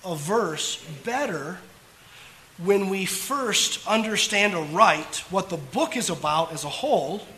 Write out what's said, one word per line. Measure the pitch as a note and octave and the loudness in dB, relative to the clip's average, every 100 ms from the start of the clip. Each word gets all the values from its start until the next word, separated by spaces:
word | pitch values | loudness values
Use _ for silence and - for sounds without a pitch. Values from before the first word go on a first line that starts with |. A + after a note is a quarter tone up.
a | F#3 | -6
verse | D#3+ D3 A3 F#3+ D3+ - - E3 C#3+ | -6 0 0 0 -2 -6 -6 -10 -10
better | A3+ B3+ C#4 D#3+ C#3+ F3+ - - - - - - - - - - | -6 -4 -2 -4 -6 -10 -14 -20 -20 -20 -20 -20 -20 -20 -20 -6
when | F3 G3+ G3 | 2 4 4
we | G3 F#3 | 0 -2
first | - - C#4 B3 F#3+ - - - | -4 -2 -2 0 2 0 -2 0
understand | A3 A3 G#3 - G#3 G#3 | 2 2 0 2 4 2
aright | F3+ D3+ E3 G#3+ D3+ D#3 - - | 2 -2 6 6 6 -2 -10 -2
what | F#3 F#3 | -2 -2
the | E3+ | -6
book | C3+ E3+ D#4+ B3+ | -4 -2 0 0
is | G3 | -2
about | D#3+ D3+ D#3 E3 | -2 0 2 0
as | D#3+ | -4
a | C#3+ | -8
whole | - C#4+ A3 C3+ G3+ - | -4 2 2 2 -6 -10